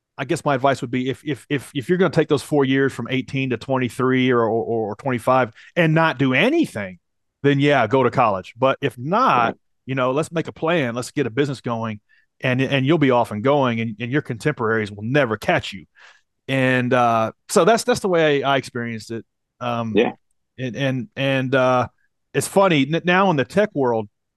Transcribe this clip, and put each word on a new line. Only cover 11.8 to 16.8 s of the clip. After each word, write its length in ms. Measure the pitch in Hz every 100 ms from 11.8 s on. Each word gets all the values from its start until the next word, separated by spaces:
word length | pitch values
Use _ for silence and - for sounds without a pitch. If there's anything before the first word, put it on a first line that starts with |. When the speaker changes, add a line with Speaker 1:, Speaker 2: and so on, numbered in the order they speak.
| 113 107 _ _ _ _
Speaker 1:
and, 200 | 135 127
and 240 | 135 139
you'll 140 | 131 165
be 140 | 139
off 180 | 123 113
and 120 | 104
going, 380 | 123 147 131 113
and, 160 | 113 107
and 140 | 120
your 80 | 147
contemporaries 720 | - 117 151 147 110 113 104
will 120 | 101
never 340 | 110 143 123 107
catch 340 | - 165 -
you. 140 | 95 76 _ - _ _ _ -
And, 440 | 135 131 127